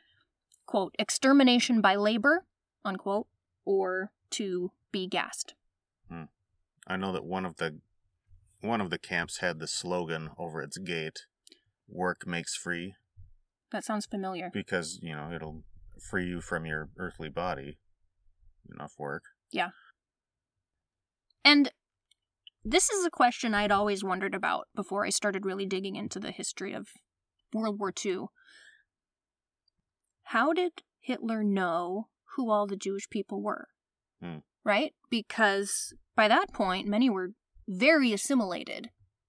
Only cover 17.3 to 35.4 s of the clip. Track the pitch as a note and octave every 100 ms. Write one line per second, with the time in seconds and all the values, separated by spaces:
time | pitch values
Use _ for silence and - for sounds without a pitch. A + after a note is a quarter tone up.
17.3 | D#2+ F2+ D2 C#2 - _ _ _ _ _
18.3 | _ - _ - - D2 - C#2+ D2 -
19.3 | _ _ - F3 - - _ _ _ _
20.3 | _ _ _ _ _ _ _ _ _ _
21.3 | _ C#4+ C#4+ C4+ - _ _ _ _ _
22.3 | _ _ _ A3 D#4+ - G4+ F4 - B3
23.3 | - A#3 G3+ G#3 G3+ G#3 G3 F#3+ F#3 G3
24.3 | F#3+ - - - - G3 G3 F#3+ - G#3
25.3 | F#3+ G3 F#3+ G3 F#3+ G3 G3 G#3 G3 -
26.3 | - F3 - G3 - G#3 - _ _ _
27.3 | _ _ A3 A3 G#3 F#3+ - G#3 F3+ -
28.3 | _ _ - - - _ _ _ _ _
29.3 | _ _ _ _ _ _ _ _ _ -
30.3 | A3+ C#4 E4+ F4+ - - _ - B3 A3+
31.3 | A3 G#3 G3 F3+ E3+ F3 F#3+ A3+ _ _
32.3 | - A#3 G#3 G3+ G3 G3 G3 - G#3+ G3
33.3 | G3 G#3 - - _ _ _ _ _ F2
34.3 | D#2 - _ A3 G3+ D#4 - - A#3 -
35.3 | -